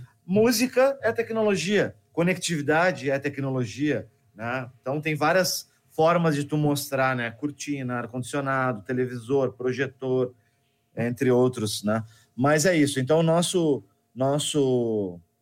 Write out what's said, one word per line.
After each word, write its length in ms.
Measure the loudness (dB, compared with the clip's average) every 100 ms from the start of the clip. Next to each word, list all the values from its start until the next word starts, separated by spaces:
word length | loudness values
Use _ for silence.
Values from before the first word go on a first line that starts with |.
| -16 _ -2
Música 720 | 2 4 2 0 2 2 2
é 100 | -2
tecnologia, 840 | -2 -2 0 0 0 2 0 0 -4 _
conectividade 1000 | -2 0 0 -2 -4 0 2 2 0 -2
é 80 | -2
tecnologia, 880 | -2 -4 -4 -2 -4 -2 -2 -2 -6 _ _
né? 340 | -12 -6 -6 -8 -10
Então 180 | -6 -4
tem 140 | -2 0
várias 560 | 2 2 2 -2 -10 _ _
formas 460 | 2 4 4 2 0
de 80 |
tu 140 | -2 0
mostrar, 580 | 0 0 -2 0 0 0
né? 140 | -4
Cortina, 640 | -6 -8 -8 -8 -6 -4 -6
ar-condicionado, 840 | -6 -8 -6 -4 -2 0 0 -2
televisor, 720 | -4 -2 -2 -4 -2 0 0
projetor, 800 | -2 -4 -2 -4 -6 -2 0 -2 -6 _ _ _ _ _ -6
entre 320 | -4 0 2
outros, 520 | 4 4 0 -4 -4
né? 200 | -2 -2 -4 -16 _ -2
Mas 300 | 2 4 4
é 100 | 4
isso. 240 | 2 0
Então, 200 | 2 2
o 40 |
nosso, 600 | 4 2 2 0 0 0 -4 _ _
nosso, 1040 | -4 0 0 0 0 2 2 0 0 -2 -6 -18 _